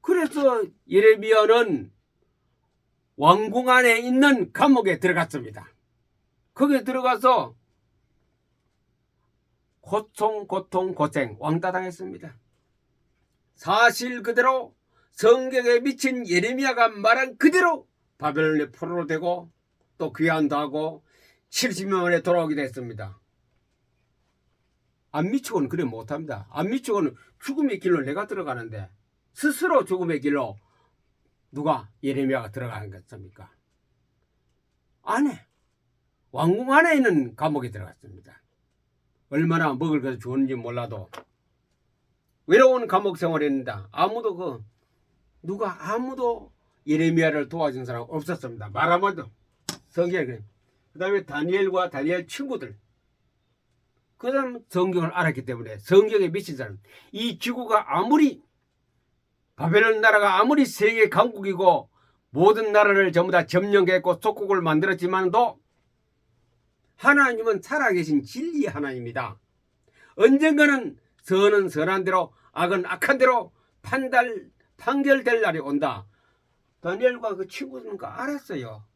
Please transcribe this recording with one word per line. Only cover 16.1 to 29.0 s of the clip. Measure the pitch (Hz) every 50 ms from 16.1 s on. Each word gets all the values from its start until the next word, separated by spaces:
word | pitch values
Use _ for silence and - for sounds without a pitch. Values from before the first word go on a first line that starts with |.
| 254 247 233 185
예레미야가 | 175 175 185 233 254 262 277 269 247 240 233 226
말한 | 214 202 202 220 233 262 262 262 240
그대로 | _ - 311 - 370 359 349 320 - - _ _ _ _ _ _
바벨론의 | _ 147 151 143 156 156 156 156 151 147 -
포로로 | - - 170 165 175 175 160
되고 | 147 160 156 175 175 175 180 175 - _ _ _ _ _ _ _ _ _
또 | _ 165 156 -
귀환도 | - 156 165 160 160 151 143 147
하고 | 143 151 143 131 151 151 92 - - _ _ _ _ _ _ _ _ _ _
칠십 | - - 247 247 196 165 190 196
년 | 196 185 175
만에 | 175 175 165
돌아오게 | 165 180 175 175 165 156 151
됐습니다. | 143 143 127 123 131 123 120 113 107 101 95 98 _ _ _ _ _ _ _ _ _ _ _ _ _ _ _ _ _ _ _ _ _ _ _ _ _ _ _ _ _ _ _ _ _ _ _ _ _ _ _
안 | - 147 160 196
미치고는 | 233 277 - - 226 185 143
그래 | 127 - 170 160
못합니다. | 127 113 113 110 - 147 151 160 147 120 104 104 _
안 | - 143 165 202
미치고는 | 240 269 - 240 214 202 165 139 120 - _ _ _ _
죽음의 | - - 277 294 294 269 214 196
길로 | - 185 175 156
내가 | 135 135 143 190 208
들어가는데 | 202 202 190 175 147 123 120 113 113 110 104 98 - _ _